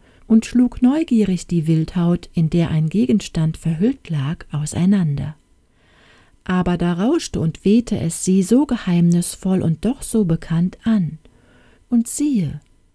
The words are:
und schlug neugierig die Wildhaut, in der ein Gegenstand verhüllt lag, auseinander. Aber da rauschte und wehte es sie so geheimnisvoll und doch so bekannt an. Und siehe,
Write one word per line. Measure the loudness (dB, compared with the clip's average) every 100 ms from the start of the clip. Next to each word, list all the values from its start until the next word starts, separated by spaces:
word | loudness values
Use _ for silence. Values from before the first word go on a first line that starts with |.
| _ _ 2
und | 2 2
schlug | 0 0 2
neugierig | 0 2 0 0 2 -2 -2
die | -2 2
Wildhaut, | 0 0 0 0 0 -2
in | -2 0
der | 2 0
ein | 0 0
Gegenstand | 0 2 0 -2 -2 -2 -2
verhüllt | -4 0 0 -2 -6
lag, | -4 -4 -6 -8
auseinander. | -6 -4 0 2 2 0 -2 -6 -10 _ _ _ _ _ _ _ _ _ _ -4
Aber | -2 0 0
da | -2
rauschte | 0 0 0 -2 -4
und | -4 -2 2
wehte | 2 2 -2
es | -4 -2
sie | 0 2
so | 4 2 2
geheimnisvoll | -2 0 2 4 2 0 -4 -2 0
und | 0 -2
doch | -2 -4
so | -2 0
bekannt | 0 -2 -2 -2 -2 -2 0
an. | 0 0 -6 _ _ _ _ _ _ -2
Und | 0 0
siehe, | -2 0 0 -2 -6 -14 _ _